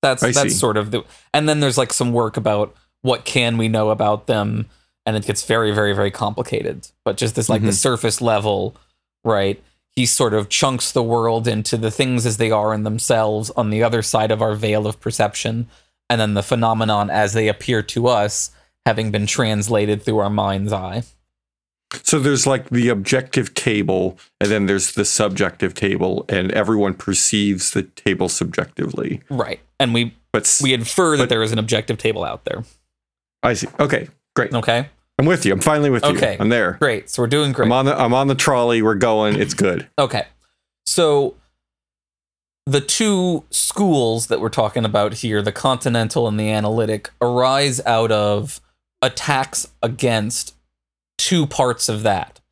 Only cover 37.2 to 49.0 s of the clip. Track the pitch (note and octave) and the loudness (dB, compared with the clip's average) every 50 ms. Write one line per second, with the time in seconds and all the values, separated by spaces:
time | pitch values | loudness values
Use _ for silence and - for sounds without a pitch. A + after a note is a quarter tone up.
37.2 | B2 A#2 C3 D3 D3+ C#3+ C3 - A#2+ A2+ A#2+ B2+ C3+ C3+ C#3+ - C3+ A2+ A#2+ C3 | 0 2 2 2 0 0 0 2 2 4 4 4 2 2 2 2 2 2 2 2
38.2 | C#3 C#3 C3+ C3 - - C#3 B2 A#2+ A#2+ A#2+ A#2 A2 A2 A2 G2 B2+ A#2 A2 G#2+ | 2 2 0 2 2 2 2 4 2 2 2 4 4 2 2 2 2 2 2 2
39.2 | G#2+ G#2+ G#2 - G#2 - G2 - G2+ F#2+ F2 - - - _ - C#3 C3+ - A2 | 2 2 2 0 0 -2 0 0 0 0 0 -2 -6 -6 _ -2 -2 0 -2 -6
40.2 | - - _ _ _ _ _ _ _ _ _ _ _ - - - E3+ D#3 D3 C#3+ | -8 -8 _ _ _ _ _ _ _ _ _ _ _ -2 0 2 4 4 4 2
41.2 | C#3 - - _ _ _ _ _ _ _ _ _ _ _ _ _ _ _ _ _ | 2 0 -4 _ _ _ _ _ _ _ _ _ _ _ _ _ _ _ _ _
42.2 | _ _ _ _ _ _ _ _ _ C#3 C#3 C#3+ C#3 - - - A3+ G#3+ G3+ F#3 | _ _ _ _ _ _ _ _ _ -2 0 0 0 0 -2 0 2 2 2 2
43.2 | F3+ F3+ E3+ D3+ - _ - - - - - - G#3 F#3+ D#3+ C#3+ B2 A2+ A2+ A2+ | 2 0 0 -2 -4 _ -2 -2 0 0 0 0 2 2 4 4 2 2 0 -2
44.2 | A#2 - A#2 - A2 A2+ - - A2+ G#2+ - B2+ A2+ A2 G#2+ G#2+ G2+ G#2+ A2 - | -2 -2 -2 -2 -2 -2 0 0 0 0 0 -2 -2 0 2 2 0 0 -2 -4
45.2 | - A#2 G#2+ G#2 G2+ G#2+ G2+ - - C3 C3 B2 - C3 A#2 A#2 A2+ A2 - - | -4 -2 -2 0 0 -2 -4 -2 -2 0 0 0 0 0 0 0 0 0 0 -2
46.2 | A#2+ A2+ G#2 G#2+ G#2+ G#2+ G#2+ G#2+ G#2+ G#2 A2 A#2 A2+ G#2+ A2 G#2 - - _ _ | -2 0 0 -2 -2 0 -2 0 0 0 0 0 0 0 -2 -4 -6 -12 _ _
47.2 | B2 A#2+ B2 B2 B2+ B2+ C3+ C#3 C#3+ C#3+ B2+ B2 - - A#2 A2+ A2+ A2 A2 G#2+ | -2 0 2 2 2 4 2 2 2 0 -2 -2 0 2 2 2 2 2 2 2
48.2 | G#2 G#2 G#2 G#2 A2 C#3 - - _ _ _ _ _ _ _ _ | 2 2 0 0 -2 -4 -8 -12 _ _ _ _ _ _ _ _